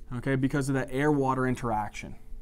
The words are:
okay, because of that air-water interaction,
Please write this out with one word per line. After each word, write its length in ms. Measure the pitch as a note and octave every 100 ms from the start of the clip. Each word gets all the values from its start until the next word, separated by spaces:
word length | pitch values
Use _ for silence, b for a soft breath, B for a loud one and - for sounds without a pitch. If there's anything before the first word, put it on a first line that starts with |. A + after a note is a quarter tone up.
| - B2
okay, 200 | C#3 C3+
because 320 | C3 D3 C3+
of 60 | C3+
that 120 | C3
air-water 540 | C3 D3 D3 C3+ C3 C3
interaction, 720 | B2 B2 G#2+ G#2+ - - - - -